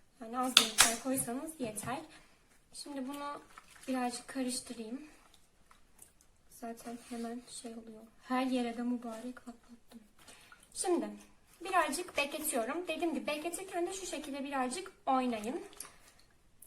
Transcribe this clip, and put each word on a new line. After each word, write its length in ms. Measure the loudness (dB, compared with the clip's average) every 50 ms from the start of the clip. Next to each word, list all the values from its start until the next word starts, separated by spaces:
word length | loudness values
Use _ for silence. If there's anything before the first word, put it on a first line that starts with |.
| -20 -20 -16 -12
Yani 180 | -10 -4 0 0
az 180 | 0 8 8
bir 80 | 8 8
miktar 380 | 8 8 8 8 8 8 2 0
koysanız 480 | 0 0 2 0 0 -2 -4 -4 -6 -4 -4
yeter. 380 | -4 -4 -4 -4 -4 -4 -4 -4 -6 -12 -18 -20 -20 -20 -20 -20 -20 -20 -20 -20 _ _ -14
Şimdi 340 | -12 -10 -8 -6 -6 -4
bunu 340 | -6 -6 -6 -6 -6 -6 -8 -12 -16 -20 -20 -20 -20 -20 -12 -4
birazcık 400 | -2 0 2 2 0 -2 -4 -8
karıştırayım. 760 | -6 -2 -2 0 0 0 -2 -4 -8 -10 -8 -6 -6 -6 -8 -8 -12 -18 -20 -20 -20 -20 -20 -20 _ _ -20 -20 -20 -20 -20 -20 -20 -20 -20 -20 -20 -20 -20 -20 -20 -20 -20 -20 -20 -14 -10
Zaten 360 | -8 -8 -8 -8 -8 -8 -8 -8 -8 -8
hemen 320 | -6 -6 -4 -4 -6 -8 -10 -10 -14 -10
şey 100 | -10 -10
oluyor. 300 | -10 -10 -12 -14 -16 -16 -18 -20 -20 -20 -2
Her 180 | 2 2 4 4
yere 320 | 4 4 2 2 0 0
de 40 | 0
mübarek 540 | 0 0 0 0 -2 -6 -8 -6 -8 -8 -10
patlattım. 640 | -10 -14 -14 -16 -16 -18 -20 -20 -20 -20 -20 -20 -20 -20 -20 -20 -20 -20 -20 -20 -20 -20 -20 -20 -20 -20 -12 -4
Şimdi 360 | 0 4 6 6 6 4 0 -4 -10 -14 -20 -20 -20 -20 -20 -16 -8
birazcık 560 | -2 4 6 6 6 6 2 -2 -2 0 0
bekletiyorum. 680 | 0 0 2 0 -2 -2 0 2 2 2 2 0 -2 0
Dediğim 260 | -2 0 2 2 2 2
gibi 140 | 2 0
bekletirken 600 | 0 -2 0 -2 -4 -4 -4 -6 -4 0 0 0
de 60 | 0 -2
şu 120 | -4 -4
şekilde 380 | -4 -4 -4 -4 -4 -4 -4 -4
birazcık 480 | 0 0 2 2 2 0 -4 -6 -8 -14 -6 2
oynayın 560 | 4 4 4 4 4 2 0 -2 -2 -4 -4 -6 -8 -12 -14 -14 -14 -14 -20 -20 -20 -20 -20 -20 -20 -20 -20 -20 -20 -20 -20 -20